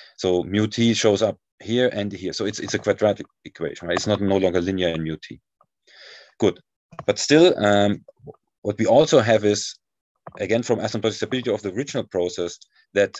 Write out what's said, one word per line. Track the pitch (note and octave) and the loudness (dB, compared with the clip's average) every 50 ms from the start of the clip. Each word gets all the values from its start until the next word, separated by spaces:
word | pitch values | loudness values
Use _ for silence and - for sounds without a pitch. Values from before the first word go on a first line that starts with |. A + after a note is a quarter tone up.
| - - _ - | -20 -20 _ -4
So | - F#2+ F2+ F2+ F2 | 0 0 0 0 0
mu | - F#2+ G#2 G#2+ G#2+ | 0 0 0 0 0
t | G#2+ - A#2 A#2 A2+ | 0 2 2 2 2
shows | - - A2 G2+ F#2+ | 4 4 2 4 4
up | A2 G#2 F#2+ - _ _ _ - | 2 -2 -2 -6 _ _ _ -16
here | - G2+ A2+ B2 B2+ B2 - | -8 -4 -2 0 0 0 0
and | G#2+ G2+ G2+ | -2 -6 -6
here. | G2 F2+ F#2 F2+ - | -8 -8 -8 -8 -6
So | - G#2+ | -6 -6
it's, | G2+ G#2+ - | -6 -6 -6
it's | - G#2+ - | -6 -6 -6
a | G#2+ | -2
quadratic | - G#2+ G2 - G#2 G#2+ G2+ - - - _ _ - | 0 -2 0 2 2 2 2 0 -4 -14 _ _ -20
equation, | - - - E2 D2 C#2 - F2 E2+ | -20 -10 -8 -8 -8 -8 -8 -6 -4
right? | F2 F2 | -4 -2
It's | - G#2+ | -2 0
not | G#2 G2 | -2 0
no | G2+ G2 G2 G2 | 0 0 2 2
longer | F#2+ F#2 F2 F2+ | 2 2 0 0
linear | F2 F#2 F#2+ F#2 F#2 E2+ | -2 -2 -2 -2 -2 -2
in | E2 D#2+ D#2+ | -2 -2 -4
mu | D#2 D#2+ | -6 -8
t. | D#2 - - - - _ _ _ _ _ _ _ _ _ _ _ - - - - - - _ _ - | -8 -12 -16 -18 -18 _ _ _ _ _ _ _ _ _ _ _ -20 -20 -20 -20 -20 -20 _ _ 0
Good. | - G2 - - _ _ _ _ _ _ - - - | 0 0 0 -2 _ _ _ _ _ _ -18 -6 -4
But | - G2+ - | -4 -2 -2
still, | - - C#3+ D#3 E3+ F#3 - - G#2 | 0 4 6 6 6 6 4 4 2
um, | G#2 G2+ G2+ G2+ G#2 G#2 - - - - _ - - - _ _ _ _ _ | 2 4 4 4 2 0 -2 -6 -14 -20 _ -20 -20 -20 _ _ _ _ _
what | - G2+ G2+ - | -6 -6 -4 -2
we | A2+ | 2
also | - A2+ C3+ D#3 D#3 - C#3 | 4 6 6 6 6 4 4
have | A2 A2+ A2+ G#2+ G2+ | 4 4 4 2 4
is, | G#2 G#2 G2+ - - - _ _ _ _ _ _ _ _ _ _ - - - | 2 0 0 -2 -8 -12 _ _ _ _ _ _ _ _ _ _ -20 -12 -8
again, | G#2 F#2 G#2+ A#2 A#2+ | -4 -2 -2 -2 0
from | - A#2+ G#2+ | -2 -2 -2
asymptotic | G2 A2 - A2+ G2+ A2+ G#2+ | -2 -4 -4 -4 -4 -4 -4
stability | - - - - B2+ B2 C3 | -4 -6 -6 -6 -4 -4 -4
of | G#2 G#2+ | -4 -4
the | - G2+ | -4 -6
original | F2+ A2 C#3+ - - C3+ A2+ | -8 -8 -8 -6 -6 -8 -8
process, | G#2+ - F#2 F2 F2+ F2 - F2 E2+ - - _ _ _ _ _ _ - | -6 -4 -4 -4 -2 -4 -6 -6 -8 -8 -12 _ _ _ _ _ _ 0
that | G2 G2+ F#2+ - - | 0 0 0 -2 -6